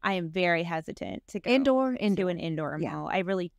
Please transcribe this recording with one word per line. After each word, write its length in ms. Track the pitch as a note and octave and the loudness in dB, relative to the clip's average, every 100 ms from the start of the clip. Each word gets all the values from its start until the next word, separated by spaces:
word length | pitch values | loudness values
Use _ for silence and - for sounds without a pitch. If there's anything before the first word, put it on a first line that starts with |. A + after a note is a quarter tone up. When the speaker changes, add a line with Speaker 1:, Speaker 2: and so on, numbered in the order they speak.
Speaker 1:
I 100 | - | -2
am 160 | F#3+ E3 | -2 -2
very 320 | F3 F3+ E3+ | 0 2 2
hesitant 600 | E3+ D#3+ - - - F#3+ - | 0 -4 -6 -8 -8 -8 -10
to 100 | G3+ | -6
go 100 | - | 2
Speaker 2:
Indoor, 400 | C4 C4+ C4 C4 | 4 6 4 2
Speaker 1:
to 40 | B3+ | 0
Speaker 2:
indoor. 320 | G#3 G3 F3+ | 0 2 0
Speaker 1:
an 100 | E3+ | -2
indoor 380 | E3 D#3 D3 D3+ | -4 -4 -4 -4
Speaker 2:
Yeah. 120 | D#3 | -4
Speaker 1:
mall. 160 | D3+ D3+ | -6 -4
I 80 | F#3+ | -2
really 320 | F3+ F#3+ F3 | -2 -2 -4